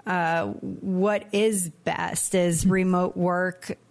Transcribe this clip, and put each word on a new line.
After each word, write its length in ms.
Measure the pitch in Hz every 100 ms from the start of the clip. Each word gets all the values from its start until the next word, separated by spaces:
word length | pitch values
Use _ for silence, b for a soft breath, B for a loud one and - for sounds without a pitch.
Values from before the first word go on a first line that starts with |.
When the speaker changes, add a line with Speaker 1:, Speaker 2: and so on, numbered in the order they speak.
| -
Speaker 1:
uh, 400 | 180 165 165 104
what 800 | - 196 - 196 185 202 202 202
is 360 | 202 220 202 170
best. 640 | - - - 170 - -
Is 280 | 185 175 165
Speaker 2:
Mm-hmm. 80 | 190
Speaker 1:
remote 440 | 190 185 180 180 185
work 600 | 180 180 185 180 - 208 _